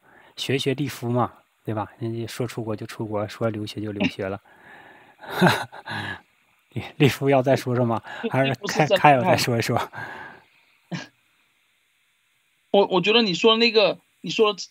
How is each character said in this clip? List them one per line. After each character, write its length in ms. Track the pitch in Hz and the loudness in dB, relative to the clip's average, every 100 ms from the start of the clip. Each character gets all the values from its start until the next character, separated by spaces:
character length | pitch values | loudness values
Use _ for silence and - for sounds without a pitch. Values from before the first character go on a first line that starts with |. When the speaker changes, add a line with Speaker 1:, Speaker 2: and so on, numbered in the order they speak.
| _ - - - | _ -20 -20 -8
Speaker 1:
学 200 | - 139 | -4 -2
学 160 | 139 131 | -2 -2
利 120 | 139 | -4
夫 220 | - 120 | -6 -2
嘛， 240 | 123 110 - _ _ - | 0 -2 -6 _ _ -8
对 80 | |
吧？ 180 | 107 98 - | -6 -8 -8
人 140 | 117 | -8
家 120 | 113 113 | -8 -8
说 220 | - 120 | -8 -8
出 160 | - | -6
国 100 | 113 | -8
就 120 | 107 113 | -8 -10
出 200 | - 110 | -10 -6
国， 220 | 104 107 | -4 -6
说 220 | - 113 | -4 -4
留 160 | 104 104 | -2 -8
学 160 | 104 | -8
就 100 | 107 | -8
留 120 | 101 95 | -2 -2
学 220 | - 95 | -2 -6
了。 120 | 101 - - - - - - - _ | -8 -12 -20 -20 -20 -20 -20 -20 _
<laughs> 1040 | - - 180 - - - - - 101 - _ _ _ _ _ 113 - - | -12 2 2 2 -4 -14 -12 -10 -10 -12 _ _ _ _ _ -12 -10 2
利 100 | 143 | 2
夫 220 | - 139 | 4 2
要 120 | 135 | 4
再 140 | 127 131 | 4 2
说 200 | 127 123 | 0 0
说 100 | 120 | 0
吗？ 160 | 110 - - | -2 -6 -10
Speaker 2:
对， 100 | 233 | -4
Speaker 1:
还 80 | 131 | 0
是 60 | 135 | 0
Speaker 2:
利 40 | |
夫 140 | 135 202 | -2 -2
是 100 | - 147 | 0 2
真 0 | 190 | 6
Speaker 1:
开-， 0 | |
开 140 | 151 | 6
要 100 | 135 | 6
再 140 | 113 - | 4 2
说 220 | - 117 | 2 0
一 40 | |
说？ 160 | - 113 | 0 -2
Speaker 2:
厉 1200 | - - - - - - _ _ _ _ _ 175 | -4 -10 -14 -14 -18 -20 _ _ _ _ _ -12
害。 120 | - | -12
<laughs> 0 | _ _ _ _ _ _ _ _ _ _ _ _ _ _ _ _ | _ _ _ _ _ _ _ _ _ _ _ _ _ _ _ _
我， 160 | 202 196 | 2 4
我 140 | 185 | 2
觉 100 | 190 | 2
得 100 | 226 | 2
你 120 | 220 | 2
说 240 | 165 226 220 | 2 4 4
那 140 | 233 | 4
个， 280 | 214 190 - _ _ | 4 2 0 _ _
你 80 | 175 | -6
说 240 | - 214 196 - | 0 0 0 -6